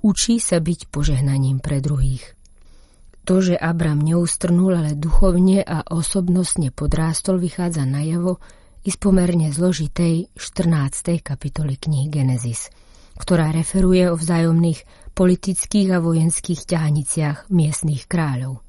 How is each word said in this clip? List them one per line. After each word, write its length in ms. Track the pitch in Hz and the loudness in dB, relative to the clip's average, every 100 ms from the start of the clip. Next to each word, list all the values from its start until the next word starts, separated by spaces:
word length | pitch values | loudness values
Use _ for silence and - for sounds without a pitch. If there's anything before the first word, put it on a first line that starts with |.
učí 380 | 214 185 - 233 | 2 0 0 0
sa 180 | - 175 | 0 0
byť 320 | 160 170 - | 0 -4 -6
požehnaním 720 | 147 147 139 139 135 135 135 | -2 0 2 2 2 0 0
pre 160 | 151 143 | -2 -2
druhých. 560 | 139 143 139 127 - - - - - - - _ - - - | -2 0 0 -2 -10 -20 -20 -20 -20 -20 -20 _ -20 -18 0
To, 80 | 185 | 2
že 160 | 185 | 2
Abram 480 | 175 165 170 160 147 | 0 -2 -2 0 0
neustrnul, 720 | 151 170 170 - 175 175 190 | 2 2 0 -2 0 2 2
ale 240 | 175 151 147 | 2 -2 -2
duchovne 640 | 160 - 190 175 185 190 | 2 6 6 6 4 4
a 240 | - 160 - | 0 -4 -4
osobnostne 800 | 160 156 196 180 180 175 - 143 | -4 -2 -2 0 0 0 -2 -4
podrástol, 640 | - 147 147 160 160 - 185 | -2 -2 0 0 -2 -2 -2
vychádza 480 | 175 - 180 165 131 | -2 -2 -4 -2 -2
najavo 560 | 139 151 170 175 180 - - - - | -2 -2 -2 -2 -4 -8 -20 -20 -10
i 80 | - | -8
z 80 | - | -2
pomerne 560 | 208 185 175 170 156 | 2 4 4 2 0
zložitej 800 | 143 180 151 151 - 170 165 180 | 0 0 0 -4 -2 0 0 -4
štrnástej 880 | - - - 170 160 139 - - 170 | -12 -12 -2 0 0 -2 -4 -4 -4
kapitoly 560 | - 139 143 - 151 135 | -4 -8 -6 -6 -4 -4
knihy 320 | - 147 143 | -2 -2 -2
Genesis, 640 | 147 131 127 120 117 - _ _ - - - | 0 0 0 -4 -8 -10 _ _ -20 -20 -14
ktorá 380 | - 175 156 | 0 0 2
referuje 560 | 160 160 190 185 185 180 | 0 -2 2 4 4 4
o 80 | 170 | 0
vzájomných 960 | 160 170 165 165 170 160 - - - | 0 2 4 4 2 0 -8 -20 -16
politických 800 | - 185 180 - 180 - 208 190 | 0 2 2 -2 -6 -2 0 2
a 80 | 180 | 2
vojenských 640 | 165 165 165 - - 170 - | 2 2 2 0 -4 -6 -2
ťahaniciach 840 | 170 156 147 139 - 151 147 - | -2 0 0 -2 -2 -2 -4 0
miestnych 560 | 180 151 151 160 139 - | 2 2 0 -4 -4 -2
kráľov. 500 | 175 156 127 131 127 | -2 -2 -2 -6 -8